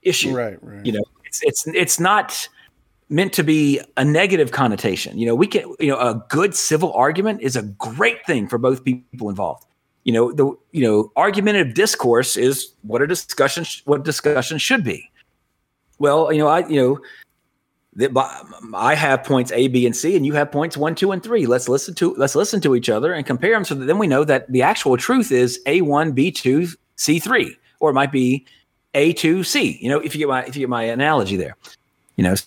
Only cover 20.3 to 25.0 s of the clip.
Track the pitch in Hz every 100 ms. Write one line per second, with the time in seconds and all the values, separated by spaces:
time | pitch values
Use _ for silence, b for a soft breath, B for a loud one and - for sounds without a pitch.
20.3 | 147 147 143 165 147 151 160 190 190 214
21.3 | 233 127 123 123 135 - - 170 - 135
22.3 | 151 208 214 151 123 120 107 147 175 139
23.3 | 127 180 226 185 139 131 190 202 131 151
24.3 | 131 - 127 135 214 151 123